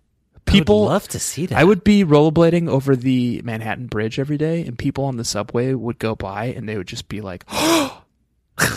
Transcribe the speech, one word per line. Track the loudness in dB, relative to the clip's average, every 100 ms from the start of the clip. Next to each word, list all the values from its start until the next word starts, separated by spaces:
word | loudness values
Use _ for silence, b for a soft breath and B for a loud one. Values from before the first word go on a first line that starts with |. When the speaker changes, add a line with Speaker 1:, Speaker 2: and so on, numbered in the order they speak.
| _ _ _ _ 2
Speaker 1:
People, | 2 4 4
Speaker 2:
I |
would | 4
love | 0 -2
to | -8
see | -8 -6 -2
that. | 4
Speaker 1:
I |
would | 4 4
be | 4 4 6
rollerblading | 6 6 4 4 4 0
over | 0 2 0
the | 2 2 0 -2
Manhattan | -6 -6 -4 -6 -6
Bridge | -4 -4 -4
every | -4 -2
day, | -2 -2
and | -6 -6
people | -4 -2 -4
on | -4
the | -6
subway | -6 -4 -2 -2
would | -2 -4 -6
go | -6 -6
by, | -8 -6 -8
and | -8 -8
they | -8
would | -8
just | -12 -10
be | -10
like, | -10 -12 -10
<gasps> |
"What | -4 0 0 0 -8 _ _ _ _ _ -2 B